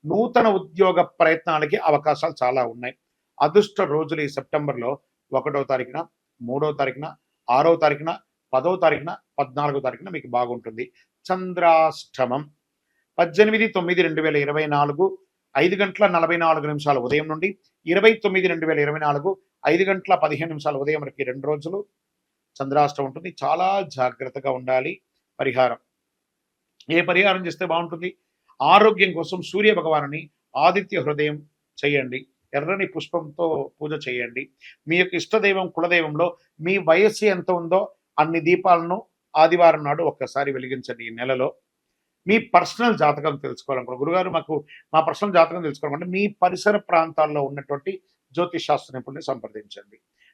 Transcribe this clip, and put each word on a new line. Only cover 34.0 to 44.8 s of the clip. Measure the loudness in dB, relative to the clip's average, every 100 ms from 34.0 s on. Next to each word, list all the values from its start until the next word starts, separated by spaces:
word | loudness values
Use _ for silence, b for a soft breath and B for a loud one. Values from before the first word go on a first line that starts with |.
| -6
చేయండి. | -6 -8 -10 -14 _ B B -2
మీ | 0
యొక్క | 0 -2
ఇష్టదైవం, | -2 0 2 0 -2
కులదైవంలో | -2 0 2 0 -2 -2 b b _
మీ | -2 -2
వయస్సు | 2 4 4 4 0
ఎంత | 0 -2
ఉందో | -2 2 0 0 _ _ -2
అన్ని | 0 2
దీపాలను | 2 2 4 2 2 -6 -6 _ _ 4
ఆదివారం | 4 8 6 6
నాడు | -2 0
ఒక్కసారి | -2 -2 -6 -4 -4
వెలిగించండి. | -4 -8 -10 -10 -12 -12
ఈ |
నెలలో | -8 -2 0 -2 -4 _ _ _ _ _ _ 0
మీ | 0
పర్సనల్ | 4 2 2 0 0 2
జాతకం | 2 0 -4 -6
తెలుసుకోవాలనుకో, | -10 -12 -6 -6 -6
"గురుగారు, | -6 -2 -2 0
మాకు | -4 -4 -6 -6 B